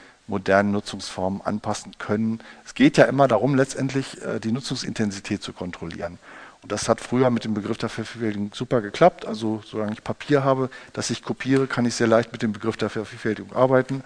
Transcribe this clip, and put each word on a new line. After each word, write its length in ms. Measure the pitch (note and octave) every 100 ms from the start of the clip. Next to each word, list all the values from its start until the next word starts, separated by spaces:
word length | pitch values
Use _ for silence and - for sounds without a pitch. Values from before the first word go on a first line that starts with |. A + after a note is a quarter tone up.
| - _ -
modernen 420 | G2+ F#2+ G2 G2+
Nutzungsformen 720 | G2+ - G2 - - F#2 G2
anpassen 540 | - G#2 G#2+ G#2 - -
können. 420 | - G#2+ A2+ A2+ - -
Es 100 | -
geht 220 | - C#3 D#3
ja 100 | A#2
immer 200 | C3+ C3+
darum, 300 | A2 B2+ C3+
letztendlich, 680 | C3+ - C3 C3+ C3+ -
äh, 160 | - A2+
die 140 | A2
Nutzungsintensität 880 | B2 - C3 - A2+ G#2+ G2 - G2+
zu 100 | -
kontrollieren. 640 | - F2+ - E2+ - E2+ F2 - - - -
Und 100 | -
das 160 | G#2 -
hat 140 | A2+
früher 260 | - B2 C3
mit 160 | A#2
dem 80 | A2
Begriff 240 | G#2 G2+ A2+
der 140 | A2+
Vervielfältigung 640 | - G#2+ A2+ A#2 G#2 G#2
super 260 | - C3 B2+
geklappt. 460 | G2+ - F3 - -
Also 360 | G#3+ A2+ A2 -
solange 260 | G#2+ G#2+
ich 100 | A2
Papier 420 | - A#2 - C#3+
habe, 260 | C3+ C3 B2+ - -
das 160 | - -
ich 120 | A#2
kopiere, 440 | - A#2 C3 C3+ C3+
kann 180 | -
ich 100 | A#2+
sehr 120 | - A#2
leicht 260 | A2+ A#2
mit 80 | -
dem 120 | A#2
Begriff 260 | G#2 A2+ -
der 100 | A2
Vervielfältigung 640 | A2+ G#2 A#2 A#2 G2+ G2
arbeiten. 480 | - C3 C3 B2 C3+